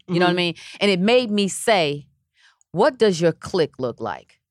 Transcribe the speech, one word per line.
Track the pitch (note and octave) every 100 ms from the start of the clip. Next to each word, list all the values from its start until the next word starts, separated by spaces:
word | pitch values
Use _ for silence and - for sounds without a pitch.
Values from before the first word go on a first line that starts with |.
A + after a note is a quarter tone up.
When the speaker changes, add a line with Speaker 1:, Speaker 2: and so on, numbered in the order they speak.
| -
Speaker 1:
You | F3
know | F3+
what |
I |
Speaker 2:
Mm-hmm. | F3
Speaker 1:
mean? | F3 D#3+ - -
And | G3+
it | F#3
made | G3 B3 A#3+
me | G#3 G3
say, | - - G#3 D3+ C#3+ - _ _ _ _ _ _
"What | D#3+ C#4 -
does | G#3+ E3
your | E3+
clique | D#3 - F#3+ C#3+ -
look | B2+ -
like? | A2 C2+ - _ _